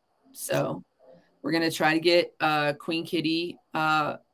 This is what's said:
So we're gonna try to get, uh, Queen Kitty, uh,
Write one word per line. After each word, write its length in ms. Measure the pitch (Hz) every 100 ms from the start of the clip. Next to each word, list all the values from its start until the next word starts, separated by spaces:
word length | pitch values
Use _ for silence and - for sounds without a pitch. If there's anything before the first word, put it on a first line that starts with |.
| _ _ _
So 500 | - - 143 151 185 - _ - - _ _
we're 100 | -
gonna 200 | 165 165
try 220 | 160 156
to 60 | 160
get, 340 | 170 175 170 -
uh, 340 | 156 151 147
Queen 320 | 147 - 165 175
Kitty, 520 | 165 156 165 175 - _
uh, 420 | 160 156 156 147 - _